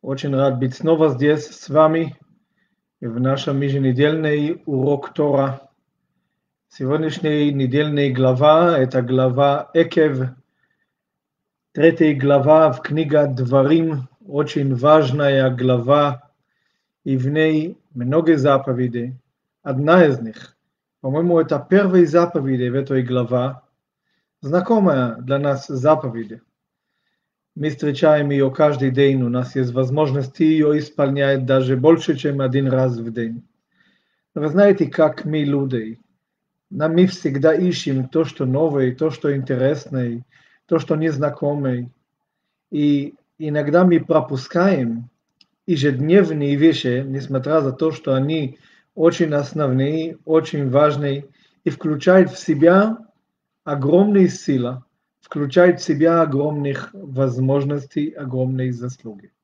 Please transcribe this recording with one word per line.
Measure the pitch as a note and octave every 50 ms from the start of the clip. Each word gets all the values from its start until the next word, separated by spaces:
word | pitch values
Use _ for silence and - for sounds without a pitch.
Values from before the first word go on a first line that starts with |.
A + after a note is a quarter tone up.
Очень | - C#3 C3+ C3+ - C#3+ C#3
рад | C3 C#3 C#3 B2+ B2
быть | C3+ B2+ B2+
снова | - - D#3+ E3 D#3 D#3+
здесь | D#3 C3+ B2 C3+ D3 D3+ D3+ D3+
с | - - - - -
вами | C3+ D#3 D#3 D#3 D#3+ E3 E3 D3 - _ _ _ _ _ _ _ _ _ _ _ _ _ _ _ _ _
в | - A#2+ A2+ A#2+
нашем | B2+ C3 C3+ C3 - D3+ C#3 C#3
еженедельный | C#3+ C#3 C3+ C#3 C3+ C3 B2 B2+ C#3+ D3+ D#3 D#3+ D#3 D3+ D3+ D3 D3 D3+ F3 - _
урок | - C#3+ C3 C3 C#3+ C#3+ C#3 C#3+ - -
Тора. | - D3+ D3 C#3 C3+ C3+ C3+ B2+ - - _ _ _ _ _ _ _ _ _ _ _ _ _ _ _ _ _ _ _ _
Сегодняшняя | _ _ - C#3+ B2+ C#3+ D#3 D#3+ D3+ C3 - - D3+ D3+ D3 D3 D3 C#3+
недельная | C#3 C3+ B2+ B2 C#3+ D3+ D3+ D3 C#3+ C#3+ C#3 B2+
глава — | B2 C3 B2+ B2+ B2 D3 D3+ D#3 D#3+ F3 F3 E3+
это | C#3+ C3 B2+ - C3
глава | A#2+ A#2+ C3 B2+ C3 B2+ B2 C3 C#3+ C#3 C#3 D3 - - -
Экев, | E3 E3 E3 - E3+ D#3 D3+ C3+ C3 C3 B2+ B2+ _ _ _ _ _ _ _ _ _ _ _ _ _ _ _ _ _ _ _ _ _ _ _ _ _ _ _
третья | _ - D3 E3 D#3+ E3 E3 D#3 D3
глава | C3+ C3 C#3+ C#3+ C#3 B2+ D3 D#3 D#3+ D#3+ D3+ C3
в | -
книге | - - C#3+ D#3 D#3+ D3 D3+ D3+ D3
Дворим, | C#3 C3 B2 B2+ A#2+ C3 C#3 C3+ C#3 D#3+ E3 E3 E3 D#3 C#3 B2+ - _ _ _
очень | G3 C#3+ C#3+ D3+ D3 - D3 C#3 C#3 C3
важная | A#2 B2+ D3 D3+ D#3 D3 C3 B2+ D3+ C#3+ C#3 C#3 C3+ C3 C3
глава. | B2+ B2 B2 B2+ B2+ A#2+ A#2 B2+ C#3+ D3 D3 C#3+ C3+ B2+ _ _ _ _ _ _ _ _ _ _ _ _ _ _ _ _ _
И | C#3 C3+
в | C3 B2 C3+
ней | D3 D#3 D#3 D#3+ D#3 D#3 D#3 F3 A3+ _ _ _ _
много | B2+ A#2+ B2 C#3+ E3 D#3+ D#3+ E3
заповедей. | C#3+ C3 D3 C#3 C3+ C3+ C#3 B2+ A#2+ B2+ A#2+ A#2 A#2+ A#2+ B2+ B2+ B2+ _ _ _ _ _ _ _ _ _
Одна | C#3+ C3+ B2+ C#3+ D3+ E3+ F#3 E3+
из | D3 C3 B2
них, | A#2 A2+ A2 - - - _ _ _ _ _ _ _ _ _ _
по-моему, | - C3 C3+ D#3 E3+ F3 F3 E3
это | D#3+ - D#3 C#3 - _
первая | F#3 G3 G3+ F#3+ F3+ F#3 F3
заповедь | D3 D3 E3 F3 E3+ - D#3+ C3 C3+ C3 B2 B2 B2
в | A#2+
этой | C#3 C3+ C3+ C#3 C3
главе, | B2+ B2 B2 B2 B2 A2+ B2 B2 B2 C#3 C3+ - _ _ _ _ _ _ _ _ _ _ _ _ _ _ _ _
знакомая | - C#3 D#3 F3+ F3+ - A#3 G#3+ G3 F3+ D3 C3 B2 A#2+ A2+ -
для | B2 B2+ C#3 C#3
нас | C#3+ C#3+ C#3 B2+ -
заповедь. | - C#3+ C3 B2+ D3+ D#3 C#3+ - B2+ A2+ A#2 A2+ G#2 A2+ A2+ _ _ _ _ _ _ _ _ _ _ _ _ _ _ _ _ _ _ _ _ _ _ _ -
Мы | C#3+ D#3
встречаем | C#3 - - D3 C#3 C3 - D#3 D3+ D3 D3 C#3+
ее | C#3+ C#3 C3+ C3
каждый | C3 - D3+ D3 D3 B2+ C3+ C3+
день, | B2+ C3 C#3 C#3 C3+ C3 B2+
у | A#2+
нас | A#2+ B2 B2+ B2 -
есть | C3+ B2+ B2 A#2+
возможность | C3 C3 B2+ C3+ D3+ D#3 C#3 C3 C#3+ C3 B2+ _ -
ее | D#3+ D#3 D#3 D#3 D3+ D3 D3
исполнять | D3+ C#3 - _ - C#3+ C3+ C#3 C#3+ C#3 C#3 C#3 C3+ B2+
даже | B2 C3+ C3 C3 B2+ C3+
больше, | B2+ B2+ D#3 E3+ D#3+ - - D3+
чем | B2+ - D3 C#3 C#3
один | C3+ B2+ B2 C#3 C#3
раз | C3+ B2+ C3 C3 C3 A#2+ A#2
в | A#2 A2+
день. | A2+ A#2+ A#2 A2+ A2+ A#2+ - _ _ _ _ _ _ _ _ _ _ _ _ _ _ _ _ _ _
Но | D3+ D3
вы | D#3
знаете, | D3 F#3+ G3+ G3+ F#3+ G3 E3
как | C3 - - D#3+ D3+ D3 - -
мы, | D#3 D3+ D#3
люди, | D3 C#3+ C#3+ C#3 C#3 C3+ B2+ A#2 A2 A2 A2+ _ _ _ _ _ _ _ _ _ _ _ _ _ _ _
нам | - C3+ D3+ D#3+ D#3+
мы | E3+ F#3
всегда | F#3 - - - D#3 C3+ C#3 C3+ D#3+ D#3+
ищем | D3+ F#3 F3+ E3 - - D3 C3+ C3+ B2+ B2+
то, | - D#3+ D#3+
что | - - - D3
новое, | B2+ B2+ C#3 D#3+ D#3+ C#3+ C#3 C3 B2+ B2
то, | B2+ D#3 D#3
что | C#3 - - D3 C#3+
интересное, | C#3 C3 C3 C3+ B2 C3 C#3 C#3+ C3+ - - C#3 C3 B2 A#2+ A#2 A#2 B2 _ _ _ _ _ _ _ _
то, | _ E3
что | D#3+ D#3 - E3
незнакомое. | D3+ D#3 E3 D3+ C3 D3+ C#3+ C3+ - D3+ C#3+ D3 D3 C#3 C3 B2 B2 B2 B2 _ _ _ _ _ _ _ _ _ _ _ _ _ _ _ _
И | - D3 D3 D3 C#3+ C#3+ C#3 - - _ _ _ _ _
иногда | D#3+ D3+ D3 D3+ C#3+ C#3+ D3 F3 F#3
мы | F#3 F3 D#3
пропускаем | C3 - D#3+ D#3 C3 - C#3+ B2+ B2+ - - F3 F3+ G3 F#3+ C#3+ B2+ A#2 A2+ A#2 A#2+ A#2+ _ _ _ _ _ _ _ _ _ _ _
ежедневные | - F3 C#3+ C3+ D3 C3+ B2+ C#3 D#3 F3 G3+ F#3+ D#3+ D#3+ D3+ C#3+ C#3+ C#3+
вещи, | C#3 D3+ E3 D3+ - - B2+ B2 B2+ C#3
несмотря | C3+ C3+ C#3 C3+ - C3+ C3 B2+ C#3+ D#3 D#3+
за | C#3+ C3+
то, | B2+ - D#3+ D#3+
что | D3+ - - C#3+ C3+
они | C3 C3+ D3 D#3+ D#3+ D3 B2 - _ _ _ _ _ _ _ _
очень | - D#3+ E3+ E3 - F3 D3+ D3
основные, | C#3+ C#3+ - - D#3 D3+ C3 B2+ C3 C3+ C#3+ D#3 D#3+ D#3+ E3 D#3+ - _
очень | - D#3+ D#3+ D#3+ - - D3 C#3 C3
важные, | B2 C#3+ D3+ D3+ C#3+ C#3 D3 C#3 C#3 C#3+ C#3+ - _ _ _ _ _ _ _
и | E3+
включают | C#3 - - D#3+ D3+ C3+ - F#3 F#3 F#3+ F3+ C#3
в | -
себя | - - - D#3 C#3 D3+ E3+ F3+ F#3+ G#3 A3 A3+ - - _ _ _ _ _ _ _ _ _ _ _ _
огромные | - D3 C#3+ C3 C#3 F3 F3+ G3+ G#3 G#3 G3 F#3
силы, | F3 - - - - C#3 B2+ A#2+ A#2+ B2+ B2+ - _ _ _ _ _ _ _
включают | _ _ - D3 D3 C#3 C3 F#3 F3 F3+ F3 F3
в | -
себя | - D3+ C#3 D#3+ E3 E3+ E3+
огромных | E3 D3+ C3+ C#3 C#3+ D3+ D3+ D3 C#3+ C#3 C3+ C3 - - -
возможностей, | G3 G3 C#3+ C3 B2+ C3+ C3 A#2 B2+ C3 C3 C#3 C#3+ C#3 C#3+ D3 C#3+ C3+ - _ D3+ D3 D#3+
огромные | - C#3+ C#3+ C3 B2+ B2+ B2+ B2+ C3 B2+ B2+ B2+
заслуги. | B2 A#2 B2 B2 B2+ _ _ A2+ G#2 G2 G2 - _ _